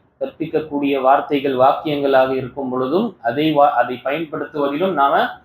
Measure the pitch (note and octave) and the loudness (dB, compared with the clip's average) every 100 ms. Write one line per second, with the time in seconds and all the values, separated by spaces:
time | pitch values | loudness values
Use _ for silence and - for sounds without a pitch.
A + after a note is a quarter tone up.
0 | _ _ C3+ - D3+ D#3 D#3 C#3+ C#3+ C#3 | _ _ -10 -8 -6 -4 -4 -4 -2 2
1 | B2+ C#3+ C#3+ D3 C#3 B2+ C3 - D#3+ C#3+ | 4 4 2 -2 0 4 4 2 -2 -2
2 | C#3 C3 C3 C3 A#2+ C#3 C3 B2+ C3 E3+ | 2 4 2 0 -6 -8 -6 -4 0 0
3 | A#3 - A#2 B2+ D#3 D3 C#3+ A#2+ A#2+ B2 | -2 -4 -4 0 0 4 4 4 -2 -4
4 | C3+ D3+ D#3+ D3+ C#3+ D3+ C#3 D3 F#3+ D#3 | -6 -6 -6 -8 -8 -4 -4 -2 -2 2
5 | C#3 E3+ B3 - | 2 2 0 -6